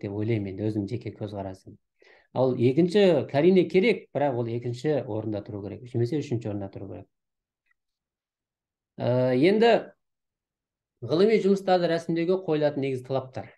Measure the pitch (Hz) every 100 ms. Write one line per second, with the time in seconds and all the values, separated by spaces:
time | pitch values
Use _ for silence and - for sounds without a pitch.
0 | 104 101 107 117 98 92 107 110 98 120
1 | 110 - 107 101 95 95 - 101 _ _
2 | _ _ _ 123 131 123 120 135 175 208
3 | 196 151 117 139 170 190 170 180 226 196
4 | - 170 143 123 117 117 123 123 151 147
5 | - 107 107 104 - 101 98 101 123 113
6 | 120 151 - 117 107 101 98 95 95 98
7 | - _ _ _ _ _ _ _ _ _
8 | _ _ _ _ _ _ _ _ _ -
9 | 120 123 127 127 165 214 233 202 - _
10 | _ _ _ _ _ _ _ _ _ _
11 | 117 151 208 214 190 196 190 185 170 165
12 | 165 165 170 190 185 156 147 143 135 127
13 | 123 131 - - 98